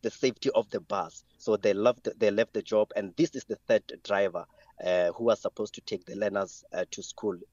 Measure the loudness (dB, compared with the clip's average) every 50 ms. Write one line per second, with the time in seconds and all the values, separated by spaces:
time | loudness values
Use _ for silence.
0 | -6 -6 -6 0 -2 -2 -2 _ -4 0 2 2 0 _ -6 -8 -6 _ -4 -4
1 | -4 -4 -8 -20 _ _ _ _ 0 0 0 4 4 2 2 4 4 4 2 2
2 | _ -8 -2 2 2 2 4 4 0 _ _ -6 -4 0 2 2 2 _ 0 -6
3 | -6 -4 0 0 0 0 0 -8 -8 _ -10 -10 _ 2 2 2 2 -2 -18 -16
4 | _ -2 0 2 2 0 0 -4 -10 _ _ _ _ _ _ -6 -2 0 2 2
5 | 2 2 0 0 2 0 0 2 0 -8 _ -4 -8 -8 -8 -14 _ -8 -10 -8
6 | -8 -12 -6 -4 -4 -2 -2 -2 -4 -4 -8 -20 _ _ -6 -6 -6 _ -8 -14
7 | -14 -14 -14 -6 -4 -4 -4 -6 -10 _